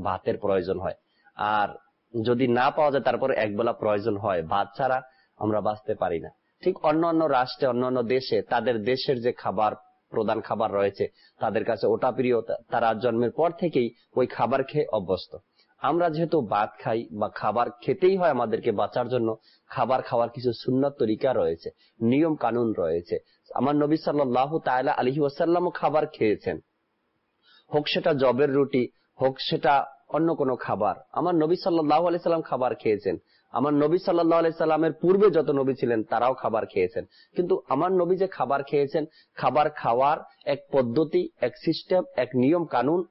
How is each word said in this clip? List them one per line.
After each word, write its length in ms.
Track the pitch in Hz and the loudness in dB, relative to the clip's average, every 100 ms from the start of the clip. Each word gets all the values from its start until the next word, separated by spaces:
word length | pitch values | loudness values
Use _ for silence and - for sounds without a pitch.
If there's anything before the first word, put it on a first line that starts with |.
ভাতের 340 | 95 92 117 - | -4 -4 -4 -2
প্রয়োজন 420 | 101 95 90 90 | 0 0 0 -4
হয়। 140 | 90 - _ _ _ - | -4 -8 _ _ _ -6
আর 320 | 104 107 101 - _ _ _ 117 | -2 0 -2 -6 _ _ _ -4
যদি 240 | 113 120 127 | 0 2 2
না 240 | 120 135 | 2 2
পাওয়া 200 | 156 147 | 2 2
যায়, 120 | 135 | 2
তারপরে 320 | 120 117 131 - | 0 0 0 0
এক 220 | 110 104 | -2 0
বেলা 160 | 117 | -2
প্রয়োজন 440 | 113 107 104 107 101 | -2 0 0 0 -2
হয়, 260 | 107 90 | -2 -2
ভাত 240 | 80 101 101 - | 0 -2 -2 -4
ছাড়া 240 | 131 131 - _ _ _ | -2 -2 -6 _ _ _
আমরা 240 | 107 107 | -2 -2
বাঁচতে 340 | 101 107 - - | -2 -6 -6 -4
পারি 240 | 92 87 | -2 -4
না। 100 | 82 _ _ _ | -8 _ _ _
ঠিক 220 | 185 190 156 | -4 -2 0
অন্য 220 | 156 170 | 2 2
অন্য 160 | 165 | 0
রাষ্ট্রে, 440 | 156 135 127 - 135 | 2 2 0 0 0
অন্য 180 | 120 127 | 0 0
অন্য 180 | 127 | 0
দেশে 380 | 117 131 127 110 | 0 -2 0 -2
তাদের 420 | 92 120 117 113 | 0 -2 0 -2
দেশের 380 | 104 131 - 127 | 0 -2 0 0
যে 100 | 120 | -2
খাবার, 400 | 107 110 98 107 104 _ _ _ | -4 -4 0 -2 -2 _ _ _
প্রধান 320 | - 107 110 | -2 0 -2
খাবার 300 | - 110 107 | -4 -4 0
রয়েছে, 360 | 101 101 - 120 - _ _ | 2 0 0 -6 -6 _ _
তাদের 260 | 113 104 104 | -2 -2 -2
কাছে 220 | 110 113 | 0 0
ওটা 240 | 110 127 | 2 0
প্রিয়, 300 | 117 123 117 | 0 0 0
তা-, 140 | 113 - - | -2 -8 -4
তারা 240 | 120 113 | 0 0
জন্মের 380 | 110 123 117 120 | 0 0 0 0
পর 200 | 127 170 | 0 -2
থেকেই 420 | 165 175 139 117 - _ - | 0 -2 0 -2 -6 _ -2
ওই 120 | 127 | -2
খাবার 360 | - 117 135 | 0 0 0
খেয়ে 220 | 131 147 - | -2 -2 -2
অভ্যস্ত। 520 | 107 90 90 - - _ _ _ _ | -4 -2 -4 -4 -18 _ _ _ _
আমরা 280 | 131 170 175 | -2 0 0
যেহেতু 320 | 156 165 165 | -2 0 0
ভাত 280 | 107 104 107 - | 0 0 -2 -4
খাই 280 | 131 110 - | -4 -4 -6
বা 180 | 104 104 | -6 -6
খাবার 380 | - 107 107 120 - | -4 -2 0 -2 -4
খেতেই 360 | - 127 185 190 | -4 2 2 4
হয় 120 | 170 | 2
আমাদেরকে 420 | 127 117 110 120 | 2 0 0 0
বাঁচার 360 | 104 104 131 120 | 0 -2 -2 -2
জন্য, 300 | 127 113 110 _ _ _ | -2 -2 -4 _ _ _
খাবার 340 | - 117 131 | -4 0 0
খাওয়ার 280 | - 120 117 | 0 -2 -2
কিছু 240 | - 123 | -2 -4
সুন্নত 460 | 113 - 131 139 - | -2 -2 0 0 0
তরিকা 340 | 110 107 135 | -2 0 0
রয়েছে, 360 | 117 82 82 - - _ _ | 2 0 -2 -8 -16 _ _
নিয়ম 340 | 113 135 165 151 | 0 2 2 0
কানুন 380 | 120 117 117 92 | -2 0 0 0
রয়েছে। 400 | 85 82 - 110 - _ _ - | 0 -2 -2 -6 -6 _ _ -2
আমার 200 | 131 147 | 0 2
নবী 220 | 147 156 | 2 0
সাল্লাল্লাহু 600 | - 147 135 123 139 156 | 0 0 0 0 0 -2
তাআলা 320 | - 127 135 | 0 0 0
আলাইহি 280 | - - 139 | 0 0 0
ওয়াসাল্লামও 500 | 143 - 165 175 175 | -2 0 0 2 0
খাবার 380 | 170 160 151 147 | -2 0 0 0
খেয়েছেন, 520 | - 110 95 - 78 _ _ _ _ _ _ _ _ _ _ _ | 0 0 0 -4 -8 _ _ _ _ _ _ _ _ _ _ _
হোক 140 | 147 151 | -4 -2
সেটা 260 | 180 170 | -2 0
জবের 400 | 147 131 120 147 | 2 2 4 2
রুটি, 340 | 135 131 131 117 _ _ - | 2 2 0 -2 _ _ -2
হোক 180 | 135 135 | -2 -2
সেটা 460 | - 156 156 139 - - _ | -4 0 2 2 0 -12 _
অন্য 280 | 147 165 160 | -2 0 0
কোনো 200 | 131 123 | -2 -2
খাবার। 400 | - 101 104 90 - | -4 -2 -2 -2 -8
আমার 240 | - 165 175 | -4 0 2
নবী 200 | 156 180 | 2 0
সাল্লাল্লাহু 520 | 196 165 151 151 175 | 0 0 2 2 2
আলাইহি 160 | 170 | 0
সাল্লাম 180 | 175 165 | 0 -2
খাবার 340 | - 131 123 117 | -2 -2 -2 0
খেয়েছেন। 420 | 117 101 95 82 _ _ _ | 0 0 0 -6 _ _ _
আমার 220 | - 143 | -2 0
নবী 240 | 147 151 180 | 2 2 2
সাল্লাল্লাহু 420 | 185 170 165 170 | 2 2 4 4
আলাইহি 180 | 165 160 | 2 0
সাল্লামের 360 | 160 156 160 | 0 2 0
পূর্বে 380 | 156 170 190 208 | 0 2 6 6
যত 180 | 160 151 | 4 2
নবী 240 | 139 135 | 0 0
ছিলেন 300 | 127 120 113 | 0 0 0
তারাও 300 | 107 110 120 | 0 0 0
খাবার 320 | 127 117 110 101 | 0 -2 -2 -2
খেয়েছেন। 400 | 101 90 92 87 - _ - | 0 0 -2 -10 -20 _ -4
কিন্তু 260 | 175 185 - | 0 -2 0
আমার 220 | 131 175 | 0 2
নবী 240 | 185 170 180 | 2 2 0
যে 120 | 190 | -2
খাবার 360 | - 127 139 | -2 -2 -2
খেয়েছেন, 420 | 139 147 139 160 147 _ _ - | 0 0 0 -2 -4 _ _ -2
খাবার 340 | 139 139 151 | 0 2 0
খাওয়ার 480 | - 127 120 135 165 - _ - | 0 0 2 2 0 -6 _ -6
এক 160 | 143 - | -6 0
পদ্ধতি, 580 | 139 120 120 160 180 175 - | 0 2 0 2 0 -2 -4
এক 160 | 123 - | -6 -2
সিস্টেম, 460 | - 160 - 185 - - | -4 -4 0 0 0 -4
এক 140 | 123 127 | -2 2
নিয়ম 300 | 127 175 160 | 2 2 0
কানুন, 380 | 123 127 175 170 | -2 0 0 -4